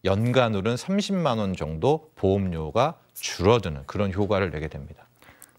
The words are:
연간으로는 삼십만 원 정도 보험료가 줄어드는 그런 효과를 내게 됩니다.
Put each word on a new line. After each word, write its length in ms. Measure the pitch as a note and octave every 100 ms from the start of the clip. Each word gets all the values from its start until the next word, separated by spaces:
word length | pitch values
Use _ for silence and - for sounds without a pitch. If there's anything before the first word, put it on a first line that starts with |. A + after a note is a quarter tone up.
| F2+
연간으로는 720 | G2 A#2+ B2+ A#2 G2+ G#2 B2
삼십만 640 | - G3+ G3+ F#3+ D3+ A2+
원 160 | G2+ F2+
정도 560 | D#2 D#2+ B2 D#3 - -
보험료가 840 | F#2+ G2+ F#2+ D#2+ D#2 G#2+ D3 - _ -
줄어드는 680 | - - F#2 A#2+ F#2 C#2 -
그런 240 | G2+ G2+
효과를 380 | F#2 G2+ G2 F#2+
내게 160 | D#2 D#2
됩니다. 400 | C#2+ C#2+ - - _ - - -